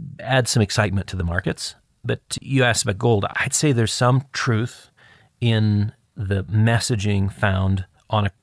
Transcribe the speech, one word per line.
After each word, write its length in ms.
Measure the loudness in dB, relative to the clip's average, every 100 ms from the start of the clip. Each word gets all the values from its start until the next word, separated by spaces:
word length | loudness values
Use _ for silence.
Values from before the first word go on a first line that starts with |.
| -16 -12
add 280 | -2 0 2
some 140 | 2
excitement 440 | 2 2 0 0 -4
to 80 | -4
the 80 |
markets. 500 | -4 -2 -4 -6 -8 -16 _ _
But 160 | -6 -6 -6 -12
you 240 | -2 2
asked 180 | 2 2
about 160 | -2 0
gold. 260 | 2 2 0 -4
I'd 180 | -4
say 180 | 0 0
there's 200 | 2 0
some 320 | 2 2 2 0
truth 580 | -6 -2 0 -2 -8 -20 _ -20 -20 _ -4
in 520 | 0 2 2 2 0 -4 _ -10
the 280 | -4 -4
messaging 880 | 0 2 4 2 0 -2 0 0 -2
found 540 | -2 -2 0 0 0 -4 _ -4
on 160 | -2 -2
a 40 | -6